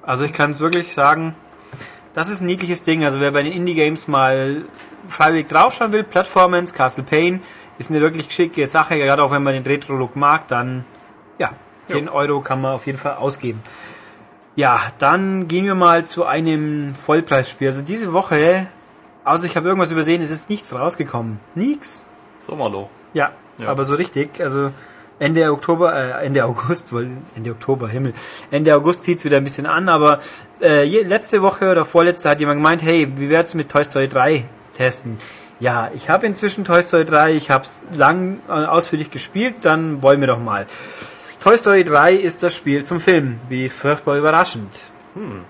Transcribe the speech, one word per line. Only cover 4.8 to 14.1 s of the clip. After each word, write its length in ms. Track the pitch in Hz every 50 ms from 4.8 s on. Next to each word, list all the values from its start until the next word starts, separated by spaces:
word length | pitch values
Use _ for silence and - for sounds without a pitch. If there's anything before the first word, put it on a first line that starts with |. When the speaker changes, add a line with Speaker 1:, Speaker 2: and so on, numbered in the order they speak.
| - - - - - 185
Speaker 1:
freiwillig 400 | - - 156 156 165 160 147 143
draufschauen 440 | 143 156 185 247 247 - 240 220 208
will, 120 | 220 214
Platformance, 680 | 214 - 269 277 - - 196 185 180 180 175 175 175 -
Castle 320 | - - 127 - - 131
Pain, 380 | - - 156 165 180 180 185 185 - - - - - - -
ist 120 | 127 -
eine 100 | 160 151
wirklich 320 | 147 160 160 165 147 - -
schicke 340 | - 180 170 175 160 147
Sache. 300 | 135 - 160 156 - 170 151
Gerade 240 | 139 135 139 143 147
auch 80 | 135
wenn 120 | 139 143 139
man 120 | 139 135
den 100 | 135 127
Retro-Look 520 | 135 139 143 139 - 139 131 131 120 -
mag, 320 | 139 143 143 151 156 156 -
dann, 360 | 127 120 123 127 127 127 127 - - - - - - - _ - - -
ja, 120 | 143 - - - - - _ _ - -
Speaker 2:
Ja. 80 | 175
Speaker 1:
den 120 | 143 147 156
Euro 320 | - 143 143 147 147 143
kann 200 | 135 - 135 131
man 120 | 135 131 135
auf 140 | 123 -
jeden 120 | 147 135 135
Fall 180 | - 147 139
ausgeben. 460 | - 123 139 139 - - 120 110 110 110 - - - - - - - - -